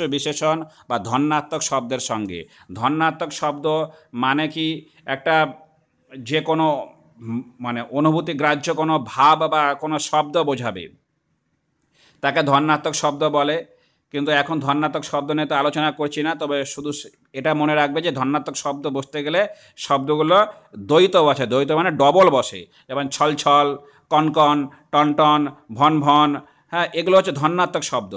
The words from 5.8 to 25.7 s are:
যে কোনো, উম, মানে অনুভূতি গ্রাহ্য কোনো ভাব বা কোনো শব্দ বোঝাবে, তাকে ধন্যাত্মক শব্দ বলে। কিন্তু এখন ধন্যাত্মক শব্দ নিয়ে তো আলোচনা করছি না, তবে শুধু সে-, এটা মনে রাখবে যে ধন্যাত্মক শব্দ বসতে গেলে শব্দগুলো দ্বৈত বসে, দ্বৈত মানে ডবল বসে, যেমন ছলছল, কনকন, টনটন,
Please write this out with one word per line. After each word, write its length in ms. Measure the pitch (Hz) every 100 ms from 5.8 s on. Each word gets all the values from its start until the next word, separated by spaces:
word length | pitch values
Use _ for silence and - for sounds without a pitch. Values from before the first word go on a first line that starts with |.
| _ _ _
যে 260 | 135 117 156
কোনো, 260 | 156 160 156 139 98 - _ -
উম, 200 | 113 117 - -
মানে 200 | 123 117 -
অনুভূতি 420 | 135 156 160 165
গ্রাহ্য 360 | 147 151 147 170
কোনো 200 | 156 156 156 113
ভাব 320 | 131 147 156 156
বা 120 | 156 143
কোনো 220 | 143 156 151
শব্দ 360 | - 151 147 170
বোঝাবে, 420 | 147 123 117 92 80 _ _ _ _ _ _ _ _ _ _ _ _ _
তাকে 180 | 139 147
ধন্যাত্মক 520 | 143 139 156 147 156
শব্দ 280 | 143 151 143 156
বলে। 280 | 147 143 165 - _ _ _ _
কিন্তু 160 | 143 143
এখন 260 | 143 147 160
ধন্যাত্মক 440 | 135 147 151 151
শব্দ 240 | - 147 143
নিয়ে 180 | 151 151
তো 40 |
আলোচনা 360 | 143 147 151 151
করছি 280 | 147 147 151
না, 100 | 151
তবে 220 | 156 147 143
শুধু 260 | 135 - 147
সে-, 200 | 147 - _ _
এটা 180 | 135 156
মনে 200 | 151 151
রাখবে 240 | 151 143 160
যে 80 | 170
ধন্যাত্মক 440 | 131 131 143 135 -
শব্দ 280 | 143 143 147
বসতে 300 | 135 131 151
গেলে 180 | 147 175 208 - - -
শব্দগুলো 640 | - 139 139 151 160 190 214 - _ 104
দ্বৈত 360 | 98 156 185 185
বসে, 280 | 151 135 120
দ্বৈত 240 | 127 143
মানে 180 | 156 180
ডবল 360 | 139 139 180 180
বসে, 300 | 131 - 95 85 _ -
যেমন 180 | 135 135
ছলছল, 580 | - 151 143 147 143 143 139 - _ -
কনকন, 480 | 151 156 160 147 147 135 - _
টনটন, 500 | 147 151 151 151 151 139 - -